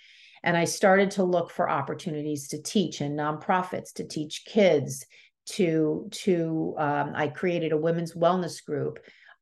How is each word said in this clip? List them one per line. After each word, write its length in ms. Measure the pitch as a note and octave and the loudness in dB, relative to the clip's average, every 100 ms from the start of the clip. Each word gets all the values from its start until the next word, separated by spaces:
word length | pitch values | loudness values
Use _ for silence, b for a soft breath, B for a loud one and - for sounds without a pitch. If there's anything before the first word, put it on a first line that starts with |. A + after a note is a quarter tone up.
| B B B B | B B B B
And 120 | - E3+ | 0 2
I 100 | E3+ | 0
started 440 | - G3 G3 G3 | 4 6 6 4
to 120 | G3 | 2
look 260 | F#3 F3 E3+ | 2 2 0
for 180 | - - | -2 0
opportunities 840 | D3+ C#3+ C#3+ F3 D3+ D3+ D3 - | 0 -2 -6 -6 -6 -4 -6 -6
to 120 | D3+ | -10
teach 400 | - G#3+ E3+ - | -2 0 0 -2
in 140 | C#3+ D3 | -4 -2
nonprofits, 800 | D3 D3+ - F#3 F3+ E3 - | -2 -2 0 0 0 -6 -8
to 140 | - - | -10 -8
teach 360 | D#3+ D3 - - | -8 -8 -10 -2
kids, 580 | G#3+ F#3+ D3+ C3+ C3+ - b b b - | 4 6 6 2 -8 -14 b b b -8
to, 600 | - F3 D#3+ D#3 D#3+ - | -2 2 2 2 0 -6
to, 640 | - - F3 D#3+ D#3+ D#3+ - | -4 0 0 0 -2 -2 -2
um, 360 | D3 D3 C#3+ - | 0 0 -2 -2
I 140 | D3 | -4
created 420 | - F#3 E3+ D#3+ | -2 -2 0 0
a 60 | D#3 | 0
women's 360 | E3 E3 E3 | 0 0 -4
wellness 500 | E3+ E3+ F#3 E3 - | 2 2 4 -2 -8
group. 360 | - C#3+ C3 - B B B B | -8 -4 -4 -6 B B B B